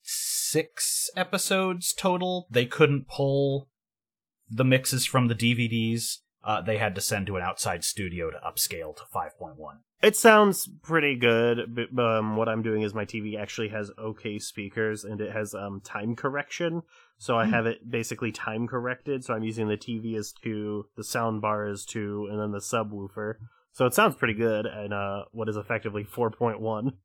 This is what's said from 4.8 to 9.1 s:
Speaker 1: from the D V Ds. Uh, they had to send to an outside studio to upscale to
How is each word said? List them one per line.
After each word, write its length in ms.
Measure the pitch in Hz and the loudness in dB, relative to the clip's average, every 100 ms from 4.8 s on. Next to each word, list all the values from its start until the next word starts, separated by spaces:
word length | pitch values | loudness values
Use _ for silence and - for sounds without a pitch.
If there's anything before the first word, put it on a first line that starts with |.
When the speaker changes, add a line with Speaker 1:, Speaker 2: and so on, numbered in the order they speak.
| 131 127 - | 4 -2 2
Speaker 1:
from 200 | 135 123 | 4 2
the 60 | 117 | 4
D 200 | 117 120 | 2 4
V 120 | 117 | 2
Ds. 540 | 113 113 117 - - _ _ | 2 2 0 -2 -8 _ _
Uh, 180 | - 107 | -2 -2
they 160 | 90 107 | 0 0
had 160 | 107 | 0
to 80 | 95 | -2
send 240 | - 104 95 | -2 -2 -2
to 120 | 95 | -2
an 40 | |
outside 420 | 90 95 - 87 | -2 -2 -2 -2
studio 460 | - - 92 87 82 | -4 -4 -6 -4 -6
to 80 | 80 | -6
upscale 580 | 85 - - 82 78 78 | -8 -4 -4 -4 -8 -12
to 60 | - | -8